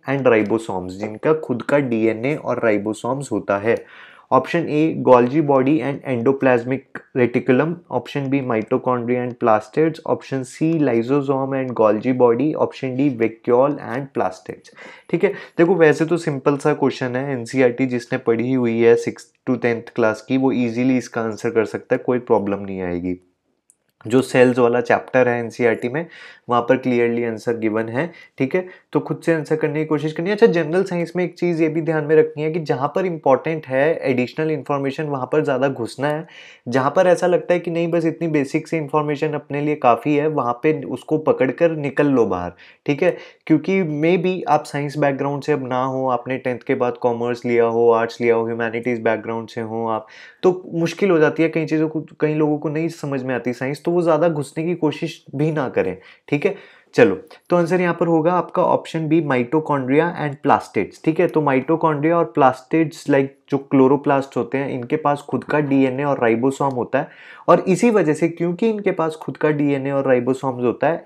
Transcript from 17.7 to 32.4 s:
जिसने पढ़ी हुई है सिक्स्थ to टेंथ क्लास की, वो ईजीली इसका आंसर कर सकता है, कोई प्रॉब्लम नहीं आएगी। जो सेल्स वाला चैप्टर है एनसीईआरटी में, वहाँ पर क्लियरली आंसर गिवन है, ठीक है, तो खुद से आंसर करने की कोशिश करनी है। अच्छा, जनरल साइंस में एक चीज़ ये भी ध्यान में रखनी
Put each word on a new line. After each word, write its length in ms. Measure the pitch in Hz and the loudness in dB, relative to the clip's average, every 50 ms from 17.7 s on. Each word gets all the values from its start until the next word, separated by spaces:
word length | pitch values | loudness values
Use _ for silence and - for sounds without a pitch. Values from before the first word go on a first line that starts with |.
| 120 - 135 | 2 0 -2
जिसने 320 | 127 123 120 - - 135 | -2 -2 -4 -4 -4 -6
पढ़ी 360 | 131 - 120 113 113 120 127 131 | -4 0 0 0 0 0 0 0
हुई 260 | 127 120 117 113 117 | 0 0 0 2 4
है 160 | 117 117 117 | 6 6 6
सिक्स्थ 560 | 117 - 117 - - - _ _ _ - - | 4 2 -2 -8 -10 -12 _ _ _ -4 -4
to 100 | 127 113 | -2 0
टेंथ 320 | - 120 117 110 113 - - | 0 -2 -2 -2 -6 -8 -2
क्लास 260 | 123 117 107 107 - | 0 0 2 0 -2
की, 160 | - - 131 | -4 -2 0
वो 140 | 131 131 135 | 0 2 2
ईजीली 460 | 110 123 123 117 113 120 123 131 131 | 0 0 -2 -2 0 0 2 2 2
इसका 240 | 123 120 - - 120 | 0 -2 -4 -6 -6
आंसर 280 | 113 113 107 101 - 117 | -4 -4 -6 -6 -4 -2
कर 160 | 98 110 107 | 0 0 0
सकता 300 | 101 - 98 - - 127 | 0 -2 -8 -4 -2 -2
है, 80 | 131 - | -2 0
कोई 140 | - 123 120 | 0 -2 -2
प्रॉब्लम 400 | 120 - 117 104 101 101 98 98 | 0 2 2 2 2 0 -4 -4
नहीं 220 | 101 98 98 92 | -6 -8 -8 -6
आएगी। 360 | 92 87 87 87 87 90 90 90 _ _ _ _ _ _ _ _ _ _ _ _ _ _ _ _ - | -6 -4 -4 -4 -4 -6 -6 -8 _ _ _ _ _ _ _ _ _ _ _ _ _ _ _ _ -4
जो 140 | 110 117 131 | 0 2 2
सेल्स 380 | 131 - - 131 127 127 120 127 | 2 4 4 6 6 6 6 4
वाला 220 | 120 117 120 123 | 4 4 2 2
चैप्टर 480 | 120 - 107 95 - - - 127 123 123 | 2 2 0 0 0 0 2 2 4 2
है 100 | 120 120 | 2 -2
एनसीईआरटी 500 | 117 110 - - 123 113 110 - - 120 | -4 -6 -2 0 0 2 2 0 -2 -4
में, 180 | 127 156 170 - - - - - - _ _ - | -4 -6 -8 -8 -12 -20 -20 -20 -20 _ _ -2
वहाँ 120 | 120 120 | 0 2
पर 160 | 120 - 131 | 2 2 2
क्लियरली 460 | 127 - 131 123 120 120 120 117 117 120 | 2 0 0 0 2 2 0 0 -2 -2
आंसर 340 | 117 113 107 - 127 117 | -4 -6 -4 -4 -4 -2
गिवन 320 | 110 107 110 104 113 113 113 | -2 -2 -2 0 -2 -2 -2
है, 220 | 117 127 160 170 - - - - _ | -4 -4 -4 -6 -8 -14 -20 -12 _
ठीक 180 | - 131 131 - | -4 -2 -2 -2
है, 120 | 185 185 185 - - _ _ | -2 -4 -6 -12 -20 _ _
तो 80 | - 147 | -4 -2
खुद 220 | 139 - 151 135 - | -2 -4 -6 -4 -2
से 80 | 170 165 | -2 0
आंसर 220 | 160 143 - 156 | 0 0 -2 -2
करने 240 | 151 - 147 143 156 | -2 -2 -2 -2 -2
की 60 | 156 | -2
कोशिश 280 | 156 156 143 147 156 156 | -2 -2 -2 -2 -4 -4
करनी 160 | - 170 190 | -4 -4 -4
है। 60 | 208 | 2
अच्छा, 120 | 202 233 | 4 4
जनरल 360 | 202 170 170 160 147 165 190 190 | 4 4 4 0 0 0 -2 -2
साइंस 300 | 190 180 170 170 160 - | -2 -2 -4 -4 -4 -4
में 80 | 180 180 | -4 -4
एक 140 | 165 175 | -4 -4
चीज़ 260 | - 175 175 170 156 165 | -2 -2 -2 0 0 0
ये 60 | 156 | 0
भी 120 | 151 170 | 0 -2
ध्यान 220 | 156 160 160 151 147 | -2 -2 -2 -2 0
में 120 | 143 156 | 2 4
रखनी 280 | 156 156 156 - 147 | 4 4 2 0 -6